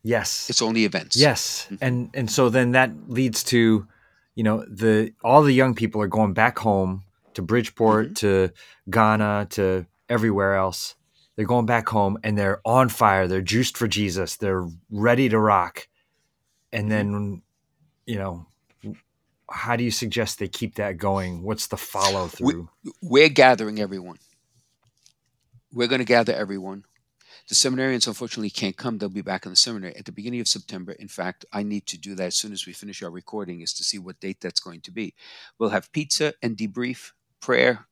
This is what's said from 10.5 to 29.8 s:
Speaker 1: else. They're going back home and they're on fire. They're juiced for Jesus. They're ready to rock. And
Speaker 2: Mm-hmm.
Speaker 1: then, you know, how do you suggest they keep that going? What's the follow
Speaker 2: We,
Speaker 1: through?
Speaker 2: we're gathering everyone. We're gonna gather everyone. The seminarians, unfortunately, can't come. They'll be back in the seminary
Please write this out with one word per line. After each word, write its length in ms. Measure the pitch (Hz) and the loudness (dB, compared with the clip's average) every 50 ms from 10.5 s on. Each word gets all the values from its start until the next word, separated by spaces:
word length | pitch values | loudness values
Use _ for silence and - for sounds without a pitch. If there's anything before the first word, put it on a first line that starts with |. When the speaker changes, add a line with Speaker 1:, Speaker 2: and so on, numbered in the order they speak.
| 98 | 2
Speaker 1:
else. 400 | 95 95 95 92 - - - - _ _ _ _ _ _ _ _ | 2 0 -2 -4 -6 -10 -12 -14 _ _ _ _ _ _ _ _
They're 100 | - 110 | -6 -2
going 200 | - 120 123 113 | 0 2 0 2
back 240 | 110 120 117 110 - | 2 0 0 0 0
home 280 | 113 107 101 98 101 113 - | 0 2 2 2 0 -2 -2
and 140 | 110 107 | -2 0
they're 240 | 101 101 98 98 - _ | 0 0 0 -2 -2 _
on 240 | 113 117 131 131 117 | 2 4 4 4 4
fire. 380 | 107 - 120 104 98 95 95 | 2 2 4 4 4 4 2
They're 140 | 90 95 95 | 2 0 -2
juiced 360 | 95 87 101 117 127 - - | -2 0 0 0 0 -2 -2
for 100 | - 120 | -2 -2
Jesus. 500 | 107 - 104 104 95 85 95 90 - - | -2 0 -2 -2 -2 -2 -4 -4 -6 -6
They're 300 | - 107 98 95 92 90 85 82 85 _ _ | -4 -2 -2 -2 -2 -4 -6 -10 -16 _ _
ready 380 | 107 101 107 117 120 123 135 120 | -4 0 4 4 4 4 4 2
to 80 | 110 110 | 2 4
rock. 480 | 107 107 104 95 87 87 - - - _ _ _ _ _ _ _ _ _ _ _ _ _ _ _ _ _ | 4 4 4 2 2 -2 -8 -16 -18 _ _ _ _ _ _ _ _ _ _ _ _ _ _ _ _ _
And 180 | - 113 107 107 | -6 -4 -2 0
Speaker 2:
Mm-hmm. 0 | 107 107 104 101 | 0 0 0 0
Speaker 1:
then, 300 | 101 104 104 101 101 87 _ _ _ _ _ _ _ _ _ _ _ _ _ | -2 -2 -4 -6 -6 -10 _ _ _ _ _ _ _ _ _ _ _ _ _
you 120 | - 117 | -8 -6
know, 300 | 101 95 95 87 87 85 _ _ _ _ _ _ _ - 107 107 - _ _ _ _ _ _ _ _ _ - | -6 -4 -6 -8 -10 -14 _ _ _ _ _ _ _ -16 -16 -16 -16 _ _ _ _ _ _ _ _ _ -14
how 260 | - - - 117 120 | -12 -10 -4 -2 -2
do 80 | 117 120 | 0 0
you 80 | 117 | -2
suggest 480 | 107 - 123 110 - 117 110 107 - - | -2 -4 -6 -4 -2 -2 -2 -4 -4 -8
they 80 | 104 | -10
keep 280 | 92 - - 117 98 _ | -10 -6 -8 -8 -8 _
that 220 | - 104 101 92 | -6 -6 -6 -6
going? 440 | 78 101 98 98 98 92 90 90 85 87 | -4 -2 -2 0 0 -2 -6 -8 -8 -6
What's 240 | 104 110 110 - | -8 -6 -6 -6
the 100 | - - | -8 -8
follow 480 | - - - - 98 98 98 98 95 90 85 - - | -10 -10 -8 -4 0 0 2 2 0 -4 -6 -6 -2
Speaker 2:
We, 140 | 120 135 160 | -2 -2 -2
Speaker 1:
through? 160 | 85 85 - _ _ _ 190 - _ | -2 -10 -14 _ _ _ -18 -16 _
Speaker 2:
we're 280 | - 165 120 139 156 160 | -6 4 6 6 6 8
gathering 500 | 139 139 131 131 127 101 110 107 107 107 | 8 8 8 8 8 4 0 -6 -4 -6
everyone. 400 | 104 92 98 95 90 90 82 _ _ _ _ _ _ _ _ _ _ _ _ _ _ _ _ _ _ _ _ _ _ _ _ _ _ _ _ _ _ _ | -6 -6 -6 -10 -12 -14 -18 _ _ _ _ _ _ _ _ _ _ _ _ _ _ _ _ _ _ _ _ _ _ _ _ _ _ _ _ _ _ _
We're 160 | - 120 120 | -4 -2 0
gonna 160 | 117 135 127 123 | 0 0 -2 2
gather 280 | 110 123 117 113 113 - | 4 4 4 4 2 -2
everyone. 520 | - 104 95 101 98 92 95 98 101 - _ _ _ _ _ _ _ _ _ - - _ - | -2 -4 -6 -8 -10 -10 -12 -14 -14 -18 _ _ _ _ _ _ _ _ _ -20 -20 _ -2
The 60 | - | 0
seminarians, 520 | - - 131 131 127 131 135 127 117 - | 2 2 2 0 0 0 0 0 0 -2
unfortunately, 420 | 123 104 - 123 113 - 117 107 101 | -2 -4 -8 -10 -10 -8 -6 -6 -6
can't 260 | - - 113 98 92 | -4 -4 -4 -4 -4
come. 220 | - - 123 113 | -4 -6 -6 -6
They'll 100 | 101 104 | -4 -6
be 140 | 98 92 101 | -6 -8 -8
back 240 | 87 98 95 92 - | -6 -6 -6 -6 -6
in 60 | 98 | -2
the 40 | 90 | 0
seminary 400 | - - 120 117 104 | 0 0 2 -2 -10